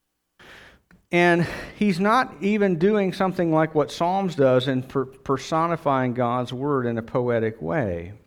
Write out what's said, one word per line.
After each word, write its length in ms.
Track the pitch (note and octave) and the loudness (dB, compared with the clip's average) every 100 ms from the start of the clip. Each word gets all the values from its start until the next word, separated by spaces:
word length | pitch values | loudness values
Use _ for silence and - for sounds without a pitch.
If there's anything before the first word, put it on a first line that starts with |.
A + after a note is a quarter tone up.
| _ _ _ _ - - - - _ _ _ | _ _ _ _ -20 -20 -20 -20 _ _ _
And 340 | F3 F3 E3+ E3 - - - | 2 4 4 2 -4 -12 -2
he's 220 | G#3 E3 | 0 2
not 340 | G3+ A#3+ B3+ - | 2 2 0 -4
even 380 | G3+ G#3+ G3+ E3 | -2 2 2 2
doing 340 | F#3+ G#3+ F#3+ | 2 2 0
something 400 | - F#3+ F3+ E3+ | 0 -2 0 2
like 220 | D#3 D#3 | 2 2
what 160 | D#3 C#3 | 0 -2
Psalms 460 | - E3+ F#3+ F#3+ D3 | -2 -2 0 -2 2
does 320 | C3+ B2+ B2+ | 4 4 2
in 160 | C3 | -2
per-, 220 | B2+ C#3 C3 | -2 -4 -4
personifying 1080 | - - C3+ - D#3+ E3 E3 D3+ C3+ B2+ | -6 -4 -4 -2 -2 0 0 0 0 0
God's 380 | A#2+ A#2+ B2 A#2+ | 0 -2 -2 -4
Word 340 | B2+ C#3+ C#3 A#2+ | -4 -2 -2 -2
in 100 | A#2 | -4
a 60 | |
poetic 580 | A2+ C3 B2 A#2 A2 G#2+ | -4 -2 0 0 -2 -4
way. 520 | D#3 E3+ A2 E2+ E2+ G#2+ | -4 -2 -2 -4 -8 -16